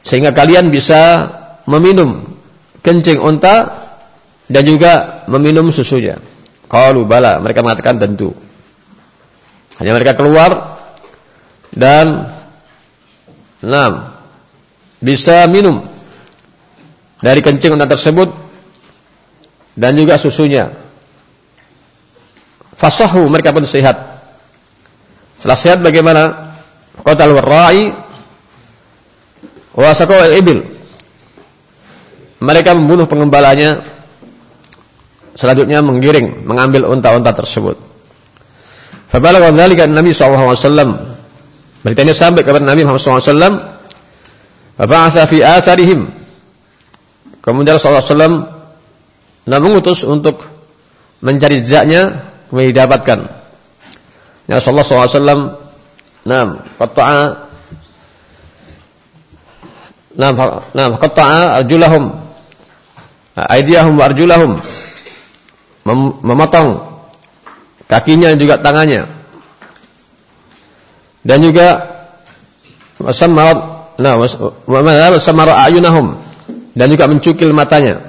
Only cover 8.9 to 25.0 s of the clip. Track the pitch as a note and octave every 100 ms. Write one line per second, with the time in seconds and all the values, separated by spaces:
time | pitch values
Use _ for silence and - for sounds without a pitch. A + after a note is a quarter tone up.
8.9 | _ _ _ _ _ _ _ _ - G2
9.9 | A#2 A#2+ B2+ C#3+ D#3 E3+ F#3 - - -
10.9 | - - _ _ _ _ _ _ - B2+
11.9 | D3 D#3+ D3 - - - _ _ _ _
12.9 | _ _ _ _ _ _ _ G#2+ C#3 B2+
13.9 | D2+ A1 - _ _ _ _ _ _ _
14.9 | _ B2+ C3+ - E3+ E3+ F#3+ G3+ C3 -
15.9 | - - - _ _ _ _ _ _ _
16.9 | _ _ _ A#2+ C#3 D3 C#3+ E3 D3+ C#3+
17.9 | C#3+ D#3 D#3+ F#3 - - - _ _ _
18.9 | _ _ _ _ _ _ _ _ - A#2+
19.9 | D3 D#3 C#3+ D3 C#3 D3+ C#3 D#2+ - -
20.9 | _ _ _ _ _ _ _ _ _ _
21.9 | _ _ _ _ _ _ _ _ _ D#3
22.9 | - A3 F3+ D3+ D#3+ D#3+ D3 C#3+ C#3 C3+
23.9 | - - - _ _ _ _ _ _ _
24.9 | _